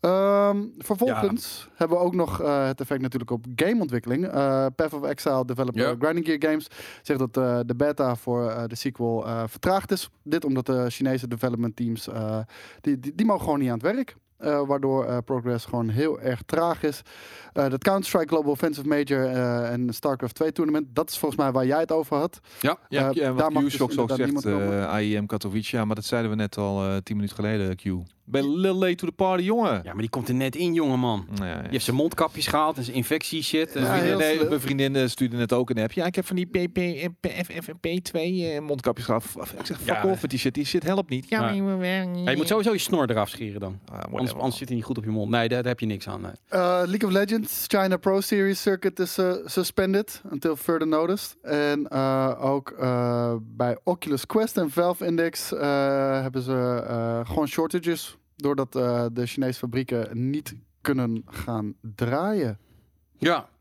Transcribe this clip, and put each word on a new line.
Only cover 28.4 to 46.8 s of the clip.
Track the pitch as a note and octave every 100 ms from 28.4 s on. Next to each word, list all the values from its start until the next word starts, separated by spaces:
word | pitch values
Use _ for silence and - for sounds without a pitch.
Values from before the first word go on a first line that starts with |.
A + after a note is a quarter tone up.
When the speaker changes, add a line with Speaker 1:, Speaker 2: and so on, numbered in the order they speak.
| C#3 D#3+
Speaker 3:
little | F#3+ F#3
late | F#3
to | F3 F3+
the |
party, | - F#3+ F#3
jongen. | F#3 A3+ G#3+ G#2+
Speaker 2:
Ja, | E2+
maar | F#2
die | A2+
komt | C3+ A#2+
er |
net | B2+ C3+ C#3
in, | F3+
jongen, | E3 D3+ B2+
man. | B2 G#2+ F#2
Speaker 3:
Ja, | G2+ F#2+
ja. | E2+
Speaker 2:
Die | -
heeft | C3
zijn | - B2+
mondkapjes | D#3 - D#3+ - -
gehaald | D3 D#3 C#3+
en |
zijn | A#2+ B2+
infectie | A#2 D#3 - D#3+
shit. | C#3+ D#3 D#3+
Speaker 1:
Ja, | C#3+
Speaker 2:
Eh, |
Speaker 3:
Mijn | B2+ -
vriendin, | F3
Speaker 1:
heel | -
Speaker 3:
nee, | D#3 D#3
Speaker 1:
slim. | D#3
Speaker 3:
mijn | D3+
vriendin, | B2+ C#3 C3+ C3+
eh, | B2+
stuurde | - B2+ A#2+
net | A#2
ook | B2 B2
een | A2+
appje. | A2 -
Ja, | F3
ik |
heb | F3+ F3+
van | F3+
die | F3+
P | F#3 F3+
P, | F#3
eh, | F3+ D3+ F3 F3
P | F3+ -
F | F3+ E3+
F | E3+
en | D#3+
P | E3+ F3
twee, | F3 E3 D#3+ F#3 E3+
eh, | D3
mondkapjes | D3+ C#3+ B2 A#2+ A#2+
gehad. | A2+
F-, | - - - -
ik | -
zeg, | -
fuck | - G#3+
Speaker 2:
Ja. | G3
Speaker 3:
off | F#3
met | C#3+
die | B2+
shit. | C3+
Die | C#3+ C#3+
zit, | F3+
helpt | D#3 F#3+ F#3
niet. | C3 C3+
Ja, | A3
Speaker 2:
Ja. |
Speaker 3:
maar | A3+
je | G3
moet | G3 F#3+
werken. | F3+ F#3+ F#3 F3+
Speaker 2:
Ja, | F3+
je | C#3
moet | E3
sowieso | G#3+ G#3
je | G#3
snor | - F3 C3
eraf | A2 G2+
scheren | - A2 G2+
dan. | G2 F#2+
Speaker 3:
Ah, | -
whatever, | - -
Speaker 2:
Anders, | - B2+
Speaker 3:
man. | -
Speaker 2:
anders | C3 B2+
zit | C3
hij | B2
niet | A2
goed | B2+
op |
je | A2
mond. | G#2+ G#2
Nee, | A#2+ A#2
daar, | B2
daar | A#2+
heb | A#2+
je | A2
niks | G2+ -
aan, | F#2+
nee. | F#2 F#2+ _
Speaker 1:
Eh, | F#3 F3+ F3+